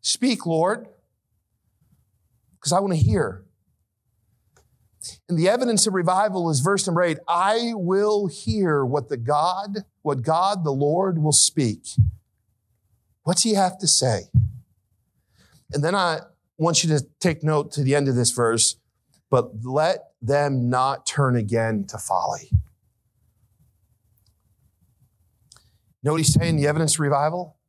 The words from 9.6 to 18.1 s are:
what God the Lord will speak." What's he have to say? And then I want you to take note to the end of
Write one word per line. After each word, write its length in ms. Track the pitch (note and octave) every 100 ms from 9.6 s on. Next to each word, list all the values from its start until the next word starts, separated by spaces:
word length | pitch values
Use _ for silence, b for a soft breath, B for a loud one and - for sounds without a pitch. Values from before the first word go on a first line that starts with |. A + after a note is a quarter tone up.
| G#3 G3+ G3+ _
what 220 | D3+ C#3
God 400 | A#2 D#3+ F#3+ G#3
the 80 | D#3
Lord 500 | C3+ C#3+ E3 G3 E3+
will 100 | D3+
speak." 560 | D3 - - B2+ G#2+ - - - - _ _ _ _ _ _ _ _ _ _
What's 200 | - F3+
he 100 | A3+
have 240 | G3+ F#3 F#3
to 100 | F#3
say? 440 | - B2+ A2 - - - - - _ _ _ _ _ _ b b b b
And 120 | D3
then 100 | D3+
I 280 | G3 F3+ D#3+ - _ _ _
want 260 | D#3 E3
you 60 | E3+ D3+
to 80 | - _
take 240 | F#3 D3+
note 280 | D3+ D3+ -
to 100 | -
the 100 | C3
end 140 | C#3+
of 80 | C#3